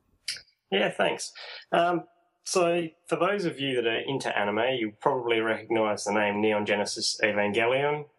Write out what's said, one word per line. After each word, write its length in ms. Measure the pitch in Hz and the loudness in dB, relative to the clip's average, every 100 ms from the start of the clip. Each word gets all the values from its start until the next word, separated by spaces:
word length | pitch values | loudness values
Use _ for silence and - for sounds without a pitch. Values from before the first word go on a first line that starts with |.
| _ _ - - - _ - | _ _ -10 -10 -12 _ -4
Yeah, 180 | 196 196 | 0 0
thanks. 420 | - 180 - - - - - - | 0 -2 -2 -8 -12 -16 -16 -2
Um, 320 | 180 170 170 160 _ _ _ | 2 2 0 -4 _ _ _
so, 460 | - 190 175 170 165 - - | -2 2 2 2 -2 -10 -6
for 80 | 156 | 0
those 280 | 180 208 | 0 2
of 160 | 175 131 | -2 -2
you 160 | 139 123 | -2 0
that 100 | 117 | 0
are 140 | 113 | 0
into 360 | 131 135 117 - | -2 -4 -2 0
anime, 380 | 104 104 123 131 | 0 2 0 0
you'll 120 | 107 - | -2 -2
probably 380 | 147 131 117 113 | -2 0 0 2
recognise 640 | 110 107 107 113 107 104 | 2 -2 0 0 2 0
the 80 | - | 0
name 280 | 107 104 101 | 2 2 2
Neon 260 | 110 104 104 | 2 2 2
Genesis 540 | 104 98 - - - | 0 0 -2 -4 0
Evangelion. 840 | 110 104 104 101 117 131 147 151 147 | 0 2 0 2 2 2 0 -2 -6